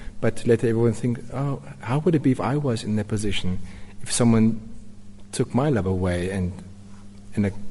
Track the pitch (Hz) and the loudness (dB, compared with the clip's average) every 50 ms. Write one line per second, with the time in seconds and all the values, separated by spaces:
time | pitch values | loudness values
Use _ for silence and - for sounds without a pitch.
0 | - - - - - 117 - - - 123 117 113 - 117 113 113 117 117 110 - | -10 -10 -6 0 0 0 0 2 4 4 4 4 4 2 2 4 4 2 2 2
1 | - 123 117 - - - - 123 139 143 139 127 - - - - - 107 127 147 | 0 -2 -2 -2 -6 -8 -6 -4 -2 -2 -4 -4 -8 -12 -14 -10 -4 -2 -2 2
2 | 151 185 165 147 135 139 131 - 92 110 135 151 147 135 117 110 - 104 107 107 | 2 4 2 4 4 4 2 4 2 0 0 0 0 0 0 0 0 0 -2 -2
3 | 101 - 113 107 104 104 107 - - 92 92 101 - - - - - - - - | 0 0 -2 0 0 2 2 2 2 2 0 0 -2 -4 -8 -10 -12 -12 -8 -8
4 | - - - - 123 120 113 113 110 113 107 - - - - - - - - - | -6 -4 2 4 6 6 8 6 6 4 4 0 -6 -10 -12 -12 -12 -14 -14 -14
5 | - - - - - - - - 127 - - 120 135 156 139 107 90 95 95 92 | -16 -16 -16 -16 -16 -12 -4 -4 -4 0 0 0 2 2 2 2 2 0 0 0
6 | 92 92 87 87 87 95 98 98 90 87 90 - - - - - - - - - | 0 0 0 0 -2 -2 -2 -2 -2 -2 -4 -8 -12 -14 -16 -18 -16 -18 -16 -16
7 | - - - - - - - - - 98 - - - - | -16 -16 -16 -16 -14 -6 -2 0 0 0 0 -2 -2 -2